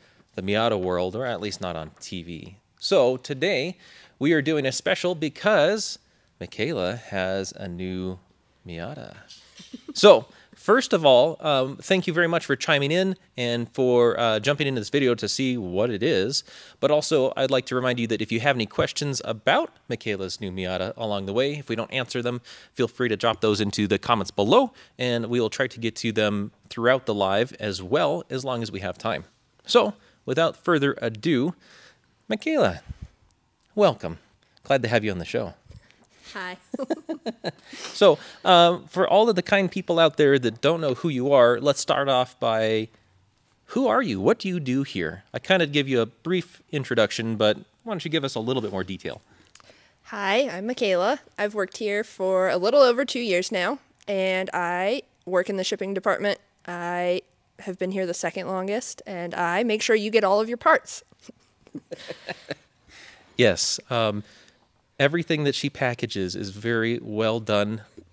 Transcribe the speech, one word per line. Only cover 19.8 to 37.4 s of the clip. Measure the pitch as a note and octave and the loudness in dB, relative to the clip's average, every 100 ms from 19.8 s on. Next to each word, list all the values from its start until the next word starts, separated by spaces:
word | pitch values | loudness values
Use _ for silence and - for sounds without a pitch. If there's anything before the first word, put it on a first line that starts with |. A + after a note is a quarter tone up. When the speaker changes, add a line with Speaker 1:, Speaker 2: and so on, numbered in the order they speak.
| - | -10
Speaker 1:
Michaela's | A#2+ A2+ G2 F#2+ - | -8 -4 -4 -6 -6
new | G2 | -8
Miata | F#2 F#2 F#2 F#2+ - | -6 -4 -2 -4 -6
along | A2+ G2+ G2 | -4 -4 -4
the | |
way, | G#2+ C#3 | -2 -2
if | D3 C#3+ | -2 -6
we | A2+ | -6
don't | A2 | -4
answer | C3 B2 B2+ | -4 -4 -4
them, | A#2+ A#2+ - - - | -4 -6 -10 -20 -12
feel | - A#2 | -4 -2
free | - B2 | 0 -2
to | G#2 | 0
drop | A#2 A2 | 0 0
those | G#2+ G2+ | 2 2
into | G2+ G2+ G2+ | 0 0 0
the | G2+ | 0
comments | - A2+ F#2 | 2 0 0
below, | - G#2 A#3+ B3+ - - - | 0 4 4 4 -4 -18 -6
and | B2 A#2+ A2+ | -4 -2 -2
we | A#2+ | 0
will | A2 | 0
try | - B2+ | -2 -4
to | A#2 | -4
get | A2+ - | -8 -4
to | A#2 | -4
them | G#2+ G#2+ G#2 G#2 _ - | 0 0 0 -6 _ -16
throughout | - A#2 C3 - | -2 2 2 0
the | |
live | G#2 F#2+ G2 B2+ - | 0 2 2 0 -4
as | G#2+ F#2 | -6 -6
well, | F#2 D3 D3+ E3+ - | -2 0 0 -2 -4
as | C3 | -8
long | C3 A#2+ | -6 -6
as | A2+ | -6
we | F#2 | -8
have | F#2+ - | -8 -6
time. | A2 D#2 - _ _ _ - | -6 -6 -8 _ _ _ 2
So, | A#3+ G#3 - _ _ - | 2 2 -2 _ _ -6
without | C3 E3 - | 0 0 0
further | - D#3+ C#3 - | 0 2 2 0
ado, | A#2+ A2 D3+ C3 D3+ - _ - - _ _ _ - | -4 -4 0 0 0 -4 _ -20 -20 _ _ _ -8
Michaela, | A3 D#4+ D#4 A#2+ F2 - - - _ _ _ _ _ _ G#3 | -6 -2 2 2 0 -12 -16 -18 _ _ _ _ _ _ 2
welcome. | G3 A2+ E2+ E2 _ _ _ _ | 2 2 -6 -10 _ _ _ _
Glad | - C#3 | 0 0
to | A#2 | 2
have | A#2 G#2+ | 2 2
you | |
on | F2+ | -4
the | E2 | -4
show. | A#2+ F#2+ - - - _ _ _ _ - | -4 -6 -10 -20 -20 _ _ _ _ -16
Speaker 2:
Hi. | G3+ F3+ F#3 | -12 -12 -14
<laughs> | _ - C4 D#4+ - D#4 A3+ - | _ -10 -6 -8 -8 -10 -10 -10